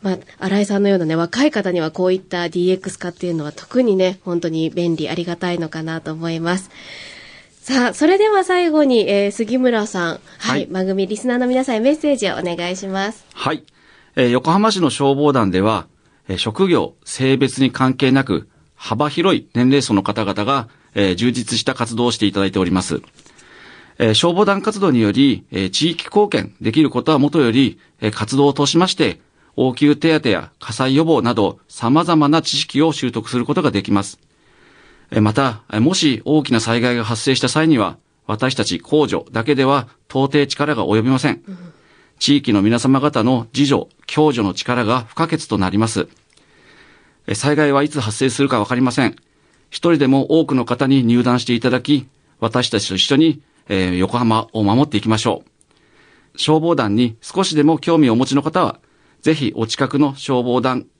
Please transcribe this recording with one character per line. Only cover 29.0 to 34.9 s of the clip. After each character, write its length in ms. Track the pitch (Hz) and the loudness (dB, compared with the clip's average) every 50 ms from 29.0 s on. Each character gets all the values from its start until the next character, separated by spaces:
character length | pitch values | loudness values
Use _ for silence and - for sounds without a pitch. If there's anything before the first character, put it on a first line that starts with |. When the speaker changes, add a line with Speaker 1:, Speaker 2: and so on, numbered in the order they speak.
| 151 107 82 - _ _ _ _ _ _ _ | 0 -2 -2 -6 _ _ _ _ _ _ _
Speaker 2:
応 180 | - 123 131 | 0 0 0
急 220 | 120 - 147 147 147 | 0 2 4 4 4
手 240 | - - 165 160 151 | 4 2 2 2 2
当 100 | - 131 | 2 0
や 220 | 98 87 - - _ _ | -2 -2 -4 -10 _ _
火 140 | - - | -14 -12
災 240 | 113 - 135 131 131 | -6 -4 -2 2 2
予 80 | 143 165 | 2 4
防 180 | 160 165 123 | 4 2 2
な 100 | 104 117 | 2 0
ど、 280 | 120 107 104 90 - _ _ _ | 0 0 0 -2 -2 _ _ _
様 340 | - - - 113 135 160 | -14 -6 -2 2 2 2
々 260 | 170 160 170 156 151 143 | 2 2 2 2 4 4
な 140 | 151 165 | 2 2
知 140 | 156 - - | 0 -2 -4
識 260 | 139 - - - 135 | -4 -6 -4 0 0
を 100 | 156 165 | 0 0
習 200 | 143 - - 123 | 0 -2 -4 -4
得 180 | 104 117 110 - | -4 -4 -8 -4
す 80 | - 123 | -4 -4
る 80 | 120 | -2
こ 80 | - 120 | 0 -2
と 80 | - | 0
が 80 | 156 143 | 0 0
で 140 | 101 101 95 | 0 -2 -2
き 80 | - | 0
ま 100 | 104 98 | 0 0
す。 160 | 98 - - _ _ _ _ _ _ _ _ _ _ _ _ _ _ _ | 0 -4 -12 _ _ _ _ _ _ _ _ _ _ _ _ _ _ _